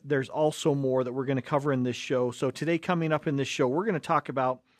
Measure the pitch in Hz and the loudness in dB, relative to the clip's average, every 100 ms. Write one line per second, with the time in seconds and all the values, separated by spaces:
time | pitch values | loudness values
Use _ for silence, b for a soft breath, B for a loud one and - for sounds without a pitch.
0 | 139 143 131 139 151 147 160 143 135 131 | -2 -2 0 0 0 2 0 2 2 2
1 | 123 127 131 135 - 147 143 131 123 117 | 0 -2 -2 -2 0 0 2 0 0 -2
2 | - 127 123 113 135 - 151 170 - 175 | -2 0 0 0 -4 -2 -2 -2 0 0
3 | 160 151 160 139 135 - 131 143 220 170 | 0 0 0 -2 -2 0 2 2 0 -2
4 | - 156 - 135 127 127 b b | 0 0 0 -2 -2 -2 b b